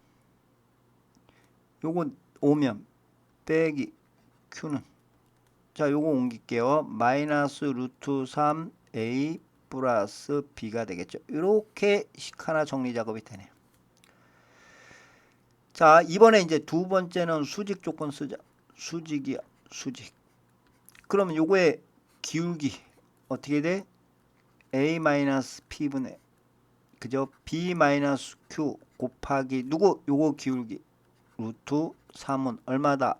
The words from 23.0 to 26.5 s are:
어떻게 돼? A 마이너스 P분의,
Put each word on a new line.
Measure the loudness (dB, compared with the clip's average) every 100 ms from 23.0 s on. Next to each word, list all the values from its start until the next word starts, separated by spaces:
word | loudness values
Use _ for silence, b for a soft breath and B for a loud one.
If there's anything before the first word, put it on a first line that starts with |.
| _ _ _
어떻게 | -10 -2 -2
돼? | 0 -2 -6 _ _ _ _ _ _ _ _
A | -2 0 0
마이너스 | 0 0 0 -2 -4 -12 -20
P분의, | -8 -6 -4 -8 -12 _ _ _